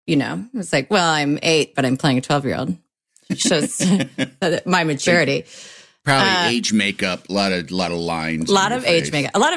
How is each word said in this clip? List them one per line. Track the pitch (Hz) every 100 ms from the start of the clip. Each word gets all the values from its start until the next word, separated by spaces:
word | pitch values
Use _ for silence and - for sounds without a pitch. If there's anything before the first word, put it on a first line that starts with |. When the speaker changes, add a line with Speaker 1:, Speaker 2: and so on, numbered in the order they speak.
| -
Speaker 1:
you | 151
know, | 117 165 220
was | 254 180
like, | 147 135
"Well, | 208 170
I'm | 156 143 147
eight, | 165 160 139 -
but | 131
I'm | 131
playing | 147 127
a |
twelve-year-old." | - 139 135 85 135 180 _ _ _ _ - 135
Shows | - 170 147 - 185 185 - - 131
<laughs> | - 185 160 -
my | 185
maturity. | 160 143 - 175 143 139 - - - - - _
Speaker 2:
Probably | - 139 190
Speaker 1:
Uh, | 185 175
Speaker 2:
age | 120 101
makeup, | 107 101 98 98 87 -
a |
lot | 98 98
of, | 90 80
lot | 90 87
of | 85
lines | 85 82 80 80 82
Speaker 1:
a |
lot | 196 196
Speaker 2:
on | 247
Speaker 1:
of |
Speaker 2:
your | 254
Speaker 1:
age | 170 147
Speaker 2:
face. |
Speaker 1:
makeup, | 147 139 202
a |
lot | 277